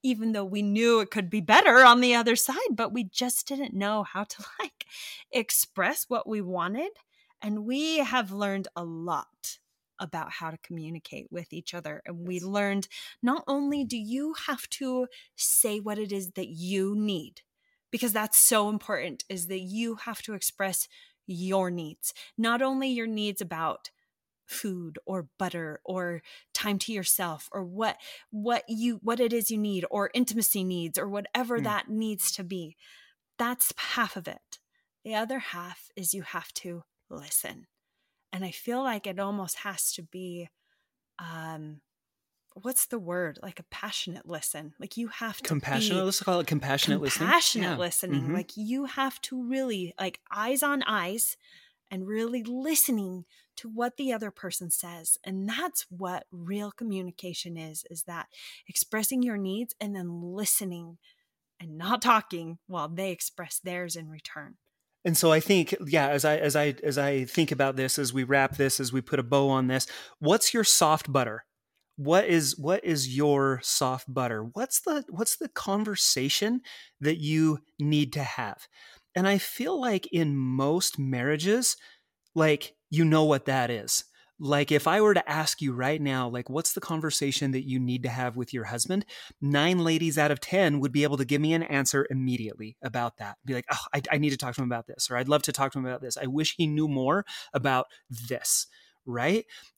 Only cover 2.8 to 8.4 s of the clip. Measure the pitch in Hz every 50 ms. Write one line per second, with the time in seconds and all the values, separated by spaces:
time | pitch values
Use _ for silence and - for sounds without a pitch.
2.8 | 233 196 202 247 226 185 - - 247 247 - - - - 277 269 277 240 - 190
3.8 | 196 202 214 214 196 - - 185 208 _ - - 202 - - - 440 302 _ _
4.8 | - _ - - - - - - - _ - 247 220 - - - - - _ -
5.8 | 180 208 294 - - _ 247 226 - - 220 208 196 180 180 175 165 180 202 254
6.8 | 320 403 440 _ _ _ _ _ _ _ _ _ - 214 208 208 208 226 254 277
7.8 | 302 320 320 311 277 226 247 254 226 185 190 202